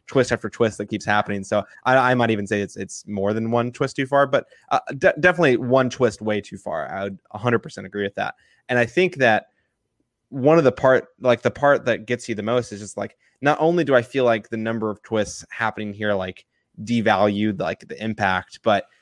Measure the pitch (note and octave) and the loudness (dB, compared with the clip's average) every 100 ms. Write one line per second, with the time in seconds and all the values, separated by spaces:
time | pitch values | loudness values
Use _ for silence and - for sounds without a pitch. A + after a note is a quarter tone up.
0 | - C3+ B2 A#2 G#2+ - A2+ - G#2+ G#2 | -2 0 2 0 -6 -2 -2 -2 -8 -8
1 | - G#2 G#2 G2+ F#2+ G#2 - - - C3 | -2 0 0 -6 -2 -4 -4 -6 2 2
2 | B2 B2+ A#2 G#2+ G2+ G#2 G2 - F#2+ - | 4 2 2 0 0 -2 -4 -8 -12 -12
3 | - G#2 G2 G#2+ A2+ A#2 A#2+ A#2 C3+ - | -10 -4 -2 -2 -2 -2 -2 -4 -6 -4
4 | C3 C#3 C#3 C3 - _ _ - - C#3 | 0 2 2 0 -4 _ _ -4 -2 0
5 | F#3+ - E3+ F3 D#3+ B2 B2 C3 B2+ - | 0 4 2 4 4 2 2 2 2 0
6 | A#2+ G2+ G#2+ G#2 G2+ G2 - E2 C#2+ F#2+ | -2 0 -4 -4 -6 -14 -8 -8 -6 -6
7 | G2+ G2 _ G#2 A#2+ A#2 - - F#2+ G2+ | -8 -10 _ -4 0 0 -2 -14 -12 -6
8 | G2+ - G2+ - _ _ - B2 A#2+ - | -6 -4 -8 -8 _ _ -2 0 2 2
9 | F3+ C#3+ B2 G#2+ - _ _ _ _ _ | 0 2 4 4 0 _ _ _ _ _
10 | _ _ _ C3+ C3 E3 C3+ B2+ C3+ C3 | _ _ _ 0 4 6 4 2 2 2
11 | - _ B2+ A#2+ A#2+ - C#3+ C3+ G#2 G#2 | 0 _ 0 2 0 0 2 2 0 -4
12 | A2 A#2+ - G#2 G#2 B2 A#2 G2+ G#2 - | -4 -8 -6 -8 -2 -4 -4 -12 -12 -10
13 | G2+ - _ _ C3+ D3 D#3+ F3 C#3+ C3 | -10 -12 _ _ -2 2 2 2 4 2
14 | A#2+ C3+ B2 A2+ - A2 A2+ A2+ A2 G2+ | 2 0 2 2 -2 -6 -4 -4 -4 -6
15 | - A2 G2+ - - - A2 G#2+ G#2+ G2+ | -4 -2 -2 -6 -16 -6 -6 -4 -10 -6
16 | G#2+ G2+ F#2 F2+ _ _ _ - G#2+ A#2 | -2 -2 -4 -10 _ _ _ -16 -4 0
17 | A2 G2 G#2 G2+ G#2+ G2 F2 - - - | 2 4 4 2 -2 -2 -6 -6 -12 -10
18 | A2 G#2+ G2+ F#2 - - A2+ G2+ - _ | -8 -2 0 0 -4 -6 0 0 -2 _